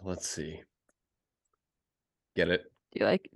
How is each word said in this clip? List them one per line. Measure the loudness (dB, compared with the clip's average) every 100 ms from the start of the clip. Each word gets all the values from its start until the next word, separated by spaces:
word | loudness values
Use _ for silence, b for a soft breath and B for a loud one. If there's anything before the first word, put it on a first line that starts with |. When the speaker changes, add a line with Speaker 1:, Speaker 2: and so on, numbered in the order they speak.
Speaker 1:
Let's | -8 -6 -6
see. | -8 -8 -10 -16 _ _ _ _ _ _ _ _ _ _ _ _ _ _ _ _ 0
Get | 2
it? | 2 -2 _ _
Speaker 2:
Do | 0
you | 2
like, | 2 0